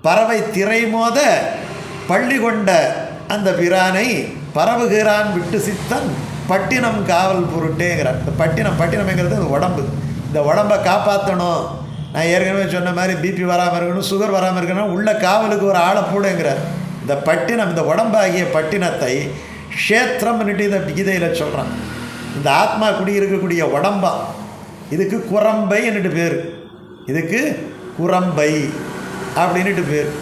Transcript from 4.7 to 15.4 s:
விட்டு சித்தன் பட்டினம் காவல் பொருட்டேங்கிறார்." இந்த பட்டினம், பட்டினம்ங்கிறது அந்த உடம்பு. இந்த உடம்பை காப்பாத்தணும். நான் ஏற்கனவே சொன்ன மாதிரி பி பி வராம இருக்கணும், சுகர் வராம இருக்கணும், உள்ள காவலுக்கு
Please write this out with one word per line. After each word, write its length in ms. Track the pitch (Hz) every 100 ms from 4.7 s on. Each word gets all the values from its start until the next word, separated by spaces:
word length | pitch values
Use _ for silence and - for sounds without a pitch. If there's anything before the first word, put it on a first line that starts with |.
| 240 233 214 214 208 208
விட்டு 260 | 175 165 -
சித்தன் 540 | 196 190 151 262 269 135 - - -
பட்டினம் 580 | 185 - 254 233 214 196
காவல் 400 | 175 190 185 170
பொருட்டேங்கிறார்." 760 | 165 156 147 175 165 135 127
இந்த 120 | - -
பட்டினம், 420 | 160 160 208 160
பட்டினம்ங்கிறது 560 | 165 208 190 180 175 214
அந்த 60 |
உடம்பு. 420 | 160 139 180 160 - - - - -
இந்த 140 | 151
உடம்பை 360 | 143 180 208 196
காப்பாத்தணும். 880 | 180 202 208 202 196 180 175 160 123 - - - -
நான் 100 | 143
ஏற்கனவே 480 | 165 180 190 196 185
சொன்ன 200 | 180 180
மாதிரி 220 | 175 185
பி 160 | 139 180
பி 140 | 175
வராம 300 | 180 175 180 175
இருக்கணும், 320 | 175 185 190
சுகர் 240 | 196 214 190
வராம 240 | 185 185
இருக்கணும், 320 | 175 185 208
உள்ள 240 | 180 214 214
காவலுக்கு 500 | 180 214